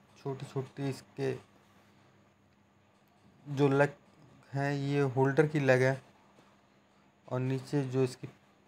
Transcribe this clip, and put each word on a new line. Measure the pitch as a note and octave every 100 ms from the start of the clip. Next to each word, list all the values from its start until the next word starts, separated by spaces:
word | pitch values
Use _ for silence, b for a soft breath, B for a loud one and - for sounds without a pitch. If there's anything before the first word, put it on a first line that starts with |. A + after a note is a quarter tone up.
| _ -
छोटी-छोटी | C#3 C3 C3+ C#3 B2+ - C#3
इसके | C3 - - C3+ A#2 - _ _ _ _ _ _ _ _ _ _ _ _ _ _ _ _ _ _ _ C#3+
जो | C#3 C#3+
लेग | C3+ D3 - _ _ - - -
हैं, | C#3 C#3
ये | C#3+ C#3 C#3+
holder | C#3 B2 C3+ C3+ D3+
की | D3+
लेग | C3+ B2+
है | C3 C3+ - _ _ - _ _ _ _ _ _ _ _ -
और | B2+
नीचे | B2+ C3 B2+ D3 C3
जो | B2+
इसकी | C3 - B2+ - _ _